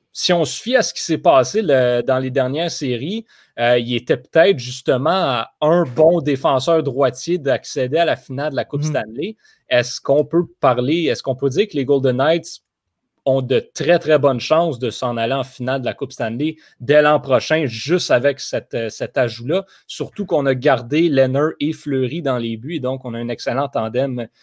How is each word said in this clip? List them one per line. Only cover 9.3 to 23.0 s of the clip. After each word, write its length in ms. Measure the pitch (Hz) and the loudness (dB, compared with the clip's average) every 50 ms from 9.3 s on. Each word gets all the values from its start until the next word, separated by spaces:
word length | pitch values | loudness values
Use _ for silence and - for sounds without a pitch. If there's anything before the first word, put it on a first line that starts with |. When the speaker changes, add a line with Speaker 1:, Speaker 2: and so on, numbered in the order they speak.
| 220 - _ _ _ _ _ - | -10 -12 _ _ _ _ _ 0
Speaker 1:
Est-ce 320 | 127 120 123 127 - - | 0 0 0 0 -6 -6
qu'on 240 | - - 139 151 143 | -2 2 2 2 2
peut 200 | 143 - 175 175 - - _ | 2 0 -2 -2 -2 -4 _
parler, 440 | 147 131 120 123 123 135 160 175 165 | 2 2 2 2 0 0 0 0 0
est-ce 180 | 135 117 - | 0 -2 -2
qu'on 140 | - 139 127 | -4 -6 -4
peut 140 | 131 139 135 | -2 -2 -2
dire 180 | 123 175 220 | 0 0 -2
que 80 | - - | -2 -2
les 100 | 143 127 | -4 0
Golden 320 | 127 143 135 131 131 123 | 0 2 2 2 0 0
Knights 440 | 127 139 156 170 170 - - - - _ _ _ _ _ _ _ _ _ _ _ _ _ | 2 2 2 2 0 -2 -8 -14 -18 _ _ _ _ _ _ _ _ _ _ _ _ _
ont 160 | 135 131 135 131 | 0 0 0 0
de 160 | 120 127 113 | 0 0 0
très, 400 | - - _ - 131 156 175 170 | 0 -4 _ -4 2 2 2 2
très 180 | - 151 156 | 4 2 2
bonnes 220 | 143 139 139 127 117 | 4 4 2 0 0
chances 400 | - - 160 165 175 165 131 113 | 0 0 2 2 2 0 -2 -4
de 100 | 127 113 | -4 -6
s'en 280 | - - 131 123 120 | -4 -4 -4 -4 -2
aller 160 | 117 113 120 135 | -2 -2 -2 -2
en 100 | 139 127 | -4 -4
finale 380 | - - - 123 127 135 135 | -6 -10 -8 -4 -4 -4 -2
de 40 | 123 | -4
la 80 | 113 - | -6 -6
Coupe 200 | - 139 127 - | -6 -8 -10 -6
Stanley 420 | - 120 110 113 127 147 160 156 - _ _ _ _ | -6 -6 -6 -4 -4 -4 -6 -6 -8 _ _ _ _
dès 220 | 127 120 147 151 147 | -2 4 4 6 6
l'an 160 | 151 151 135 | 6 4 2
prochain, 460 | 131 135 131 - - - 156 160 156 | 2 2 0 0 2 0 0 0 0
juste 440 | 120 113 110 - 139 175 175 - - | -2 -4 -6 -4 -2 -2 -2 2 0
avec 300 | 135 123 123 143 135 - | 0 2 2 0 -2 -2
cette, 340 | - - 131 117 - _ - | -6 -6 -6 -6 -6 _ -6
euh, 160 | 117 113 107 | -6 -6 -6
cet 280 | - - 123 110 - | -6 -8 -10 -4 -2
ajout-là ? 480 | 139 127 113 - 113 120 131 165 190 185 - _ _ _ | -2 -2 -2 -2 -6 -4 -4 -2 -2 -4 -6 _ _ _
Surtout 400 | - - - 135 - - - 196 | -16 -10 -8 -10 -8 -6 -8 -4
qu'on 220 | - 170 147 139 | -2 0 0 2
a 80 | 135 131 | 2 0
gardé 540 | 127 123 147 131 117 117 117 147 156 175 165 | 2 4 2 2 2 0 -2 0 2 2 4
Lehner 400 | 139 131 131 127 131 143 151 160 - - | 4 4 4 4 2 0 0 0 -2 -2
et 140 | 143 156 160 | -4 -4 -4
Fleury 500 | - - 147 135 131 127 117 143 175 143 | -6 -6 -4 -2 -2 -2 -2 -4 -4 -4
dans 140 | 135 127 | -2 -2
les 200 | 120 117 113 113 | -2 -2 -4 -6
buts, 180 | 110 117 156 175 | -6 -8 -8 -8
et 40 | 147 | -6
donc 260 | 127 127 135 131 | -4 -4 -6 -6